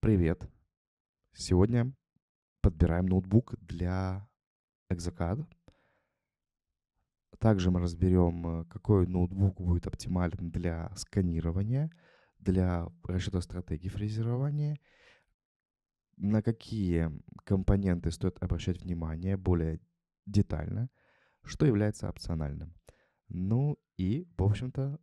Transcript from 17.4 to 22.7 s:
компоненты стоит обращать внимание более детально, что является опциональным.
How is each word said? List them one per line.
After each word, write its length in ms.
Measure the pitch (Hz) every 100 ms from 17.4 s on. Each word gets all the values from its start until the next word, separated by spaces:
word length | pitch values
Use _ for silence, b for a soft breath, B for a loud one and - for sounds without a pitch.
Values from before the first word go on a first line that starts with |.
компоненты 680 | - 95 - 101 98 87 85
стоит 320 | 82 92 -
обращать 400 | 90 87 - 87
внимание 560 | 92 85 82 80 92 98
более 440 | 92 87 80 80 _ _ _ _ -
детально, 640 | 104 98 80 80 98 127 b b b b b
что 240 | - - 156
является 420 | 104 107 104 98
опциональным. 640 | - - 80 76 71 80